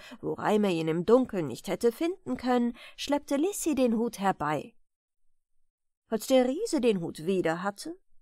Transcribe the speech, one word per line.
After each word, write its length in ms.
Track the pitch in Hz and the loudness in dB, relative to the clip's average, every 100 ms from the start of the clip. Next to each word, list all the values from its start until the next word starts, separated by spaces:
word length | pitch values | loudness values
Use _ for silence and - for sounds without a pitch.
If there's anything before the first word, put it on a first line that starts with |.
| - 240 | -4 -12
wo 140 | 156 | -8
Reimer 340 | 156 160 214 208 | -4 2 2 2
ihn 200 | 170 160 | 0 0
im 180 | 160 175 | 0 6
Dunkeln 400 | 247 254 196 151 | 4 4 -2 -4
nicht 220 | 117 - | -6 -6
hätte 220 | 185 233 | -2 0
finden 460 | 233 339 381 - 254 | 0 -2 -4 -6 -6
können, 380 | 247 247 240 240 - - | 0 2 0 -4 -12 -10
schleppte 400 | - 285 294 277 | -2 -2 0 0
Lissy 380 | 339 415 339 | 0 -2 -2
den 220 | 269 254 220 | 2 2 2
Hut 220 | 233 233 | -2 -2
herbei. 560 | 196 - 147 151 - - _ _ _ _ _ _ _ _ _ _ _ _ - | -2 0 -2 -4 -6 -16 _ _ _ _ _ _ _ _ _ _ _ _ -8
Als 180 | 220 - | -6 2
der 200 | 262 254 | 4 4
Riese 340 | 277 453 311 | 0 -2 0
den 200 | 233 196 | 2 0
Hut 260 | 165 - 156 | -2 -6 -2
wieder 360 | 190 165 165 | 0 0 0
hatte, 340 | 190 202 311 349 _ - | -4 -8 -10 -14 _ -20